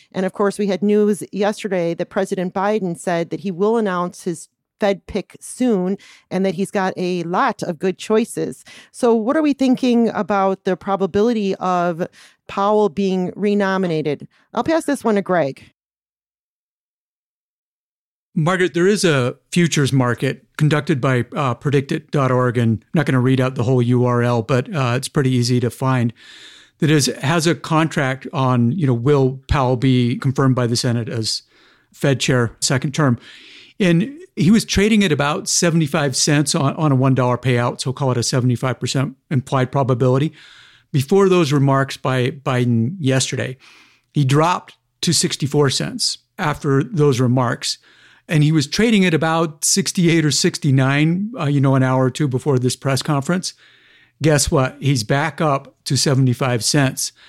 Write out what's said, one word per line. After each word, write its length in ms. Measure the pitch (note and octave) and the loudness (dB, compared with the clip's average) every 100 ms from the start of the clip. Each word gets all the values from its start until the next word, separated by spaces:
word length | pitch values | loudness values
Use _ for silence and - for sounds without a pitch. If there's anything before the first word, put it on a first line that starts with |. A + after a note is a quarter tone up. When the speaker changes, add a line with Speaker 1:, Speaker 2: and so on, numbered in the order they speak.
| _ | _
Speaker 1:
And 160 | - F#3+ | -6 -4
of 60 | |
course, 260 | - G3+ - | -2 -2 0
we 80 | G3+ | -2
had 160 | F3+ | 0
news 400 | G3+ G#3 G#3 G3 C#3 | 2 2 2 0 -6
yesterday 640 | F#3+ G3+ G#3+ G#3+ F#3 E3+ | -4 -2 -2 -4 -2 -2
that 160 | E3+ F3 | -4 -6
President 440 | - G3 F#3+ F3+ | -4 -4 -4 -4
Biden 440 | F#3+ G3 A3 F#3 F3 | -4 -2 -2 -4 -6
said 320 | - E3+ E3 | -4 -4 -4
that 80 | D#3 | -8
he 140 | F#3 | -8
will 240 | E3+ G3+ A#3 | -2 0 0
announce 480 | G#3+ F3+ F3+ - | -2 -2 -4 -6
his 240 | - E3 - _ _ - | -8 -8 -12 _ _ -4
Fed 280 | G3+ G3 - | -2 -2 -6
pick 300 | G#3 - - | -10 -10 -16
soon 560 | - - B3+ G#3 F3+ G3 - - - | -16 -4 0 0 -2 -4 -10 -20 -8
and 140 | F#3 | -4
that 100 | G3 | -2
he's 160 | E3+ F#3+ | -2 -4
got 220 | G#3 E3+ - | -2 -4 -4
a 260 | F3+ F3+ | -4 -4
lot 400 | E3+ F#3+ C4 G#3 | -4 -2 -2 -2
of 160 | - E3 | -8 -4
good 180 | F#3+ F3+ | -4 -4
choices. 680 | - A3 A#3 - D#3+ - - - - | -2 0 0 -4 -8 -8 -18 -20 -20
So 220 | - A#3+ | -2 2
what 220 | A#3 G#3+ D4+ | 2 2 0
are 60 | |
we 120 | D#4 | 0
thinking 560 | C#4 C4 B3+ B3+ A#3 A3+ | 0 0 2 2 2 2
about 540 | - F#3+ G3+ F#3+ F#3+ | 0 0 0 0 0
the 120 | - F#3 | -2 -4
probability 760 | - G3 F#3+ F#3+ A3 A3+ G3 | -2 -2 0 2 2 2 -2
of 520 | F#3+ F#3 F3+ F3 E3 F3 - - _ - | -2 -2 0 0 -2 -8 -10 -20 _ -12
Powell 440 | - G3+ G#3+ G#3 | -2 0 2 2
being 420 | D#3 G3 F#3 F3+ | 0 -2 0 -4
renominated? 960 | - G3+ G#3 G3 F#3+ F#3 D#3+ D3+ C#3+ - _ _ | -4 -2 0 0 0 0 -2 -2 -6 -10 _ _
I'll 100 | - | -6
pass 220 | B3 E4 | -2 -2
this 180 | - C#4 | -2 -4
one 120 | A#3 | 0
to 80 | G#3 | 0
Greg. 500 | F3+ F3+ C#3+ C3 - _ _ _ _ _ _ _ _ _ _ _ _ _ _ _ _ _ _ _ _ _ _ _ _ _ _ | 0 0 0 -4 -18 _ _ _ _ _ _ _ _ _ _ _ _ _ _ _ _ _ _ _ _ _ _ _ _ _ _
Speaker 2:
Margaret, 400 | - D#3 F#3 F3+ | -2 0 2 0
there 120 | E3+ F#3 | 2 2
is 160 | G#3 | 4
a 360 | F3+ C#3 B2 - - | 2 2 0 -4 -4
futures 440 | - E3+ - C3+ | 0 2 2 2
market 500 | C3+ B2 A#2 C3+ B2+ _ - | 2 0 0 -2 -4 _ -2
conducted 420 | D3+ D3 - D3 | 0 0 0 -2
by, 200 | C3+ B2+ A#2 | 0 0 -2
uh, 200 | - C#3 | -2 -4
predictit 560 | A#2 C#3+ C#3 C3+ D#3 - | -2 0 0 0 -6 -4
dot 200 | D3+ C3 | -2 0
org, 280 | B2+ B2 A#2 | 2 0 0
and 260 | A#2 A2 | 0 0
I'm 40 | _ | _
not 140 | E3+ D3 | -2 0
gonna 120 | C3 | 2
read 220 | B2 C3 | 2 2
out 140 | C3 | 0
the 80 | C3 | -2
whole 180 | A2+ C3 | 0 2
U 240 | A#2+ B2 | 2 2
R 180 | B2 B2 | 2 2
L, 200 | A#2+ A#2+ | 2 0
but, 300 | G#2+ B2+ C3 | 0 -2 -2
uh, 180 | F3+ B2+ | -2 -2
it's 140 | B2 C#3 | -2 -2
pretty 220 | D#3 C3 | -2 0
easy 280 | B2+ A#2+ B2 | 0 0 0
to 120 | A#2 | -2
find, 420 | - C3 C3 A#2+ - - - - - _ - | -2 -2 0 0 -4 -20 -20 -20 -20 _ -4
that 100 | D#3 | 0
is, 160 | D#3 C3+ A2+ | 2 0 -2
has 240 | C3+ E3+ D#3+ | -2 0 0
a 80 | |
contract 720 | C#3+ - D#3 D#3+ - C3+ C3 - | -2 -2 0 0 -2 -4 -4 -8
on, 380 | C#3 C3 B2+ A#2 | -2 0 2 2
you 140 | D#3+ C#3+ | 2 0
know, 60 | |
will 480 | A#2+ A#2+ D3 C3 C3 - | 0 2 4 2 -2 -4
Powell 280 | D3 B2+ B2+ | 0 0 2
be 400 | C3+ B2+ A#2+ C#3+ | 2 2 2 0
confirmed 360 | C#3 B2+ C3+ | -2 0 2
by 120 | B2+ A#2+ | 2 0
the 100 | A#2 | 0
Senate 320 | C3 A#2+ A2 | -2 -2 -4
as 360 | A#2 A2 - _ _ _ _ _ | -6 -6 -6 _ _ _ _ _
Fed 260 | - D3 C3+ | -4 0 0
chair 340 | - B2+ A#2 - | 0 0 0 -2
second 340 | - C3 D3+ | -4 -2 -4
term? 240 | C3 D3 A#2+ - - - - - - | -2 0 0 -4 -20 -20 -20 -16 -2
And 380 | F#3 E3+ A3+ C#4+ F4+ - | 2 2 0 -6 -12 -2
he 140 | E3+ | 4
was 160 | A3 - | 4 2
trading 360 | - G3+ A3 | 0 2 4
at 100 | G3 | 2
about 360 | C#3+ C#3+ F3+ - | 2 0 -2 -4
seventy-five 640 | - F3 E3 D3+ F3 C#3+ | 0 2 2 0 0 -2
cents 400 | B2+ - C#3+ D3 | -2 0 2 0
on, 200 | E3+ C#3 - | 0 -2 0
on 160 | D#3 | 0
a 20 | |
one 200 | C3 C3+ | 2 2
dollar 240 | C3 B2 A#2+ | 2 2 0
payout, 420 | C3 A#2+ A#2+ - | 0 0 0 -4
so 120 | - | -6
call 180 | B2 C#3 | -4 -2
it 80 | A#2+ | 0
a 40 | |
seventy-five 560 | A2+ C#3 B2+ A#2 C3 A#2+ | 0 0 0 0 -2 -4
percent 380 | - C#3+ C3 - - | -4 -2 -4 -6 -6
implied 420 | C#3 - C#3 B2+ | -4 -2 -2 0
probability. 600 | C#3 C3 B2 B2+ C3 D#3+ - - - - _ _ | 0 0 2 2 2 -2 -6 -20 -20 -20 _ _
Before 360 | D3 C3 G3 G3 | -4 2 4 4
those 240 | F#3 D#3 | 4 2
remarks 440 | C#3+ C#3 C3+ C3+ - | 2 2 2 0 -4
by 340 | - B2+ B2 | -4 0 -2
Biden 640 | D#3 - B2+ B2 A#2 A2+ G3 | -4 -4 0 2 2 0 -2
yesterday, 580 | C3+ C3 B2+ B2+ A#2+ C3 - - _ _ _ | 0 0 -2 -6 -8 -10 -20 -20 _ _ _
he 140 | - C3 | -2 2
dropped 500 | C#3 D#3+ F3+ - - _ - | 4 2 0 -6 -20 _ -8
to 120 | - | -2
sixty-four 560 | D#3 F3+ - C3+ D3 C#3+ | 0 0 -4 -2 0 0
cents 480 | C3 C#3+ B3 - - _ - | 0 -6 -4 -6 -6 _ -6
after 440 | F3+ C#3+ D3+ C#3 | -4 -4 0 0
those 360 | D3+ F3 D3 B2 | 0 2 2 4
remarks. 600 | B2+ B2+ A#2+ - - - _ _ _ _ - | 2 2 0 -2 -6 -8 _ _ _ _ -4
And 140 | D#3+ | 2
he 80 | D3 | 2
was 160 | D#3+ C#3 | 2 0
trading 380 | - A3+ A3 | 0 2 4
at 100 | F#3 | 4
about 500 | D#3+ D#3+ E3 E3 D3+ | 2 0 0 -2 -4
sixty-eight 600 | - - - - E3+ E3 | -2 -2 -2 0 2 4
or 60 | D#3 | 2
sixty-nine, 1040 | C3+ F#3 - D3+ C3 C3 C#3 D3+ F3+ G#3 A#3 | 2 0 0 0 2 2 2 2 0 -4 -4
uh, 80 | C#3+ | -2
you 140 | C#3+ | 2
know, 140 | C3+ | 2
an 80 | C3+ | 2
hour 220 | C3 C3 | 2 2
or 60 | C3 | 0
two 180 | B2+ D3 | 0 -2
before 300 | B2 D3+ C3 | -2 0 0
this 180 | B2 - | 0 -2
press 240 | C3+ C3+ | -2 -2
conference. 540 | - C#3+ C3+ F3+ - - _ _ _ _ _ - | 0 -2 0 -2 -4 -12 _ _ _ _ _ -2
Guess 300 | C#3+ D3 - | 2 2 2
what? 260 | D#3+ C3 - | 0 0 -2
He's 240 | C3 C#3 | -2 0
back 360 | G#2 C#3 D#3 - | 0 -2 -2 -2
up 360 | D#3+ C#3 C#3 _ | -2 -2 -4 _
to 120 | - C3+ | -4 -2
seventy-five 680 | - C3+ C3 B2 C#3 B2 | 0 2 2 0 -2 -2
cents. 480 | - D3+ C3 - - - | 0 0 0 -2 -10 -12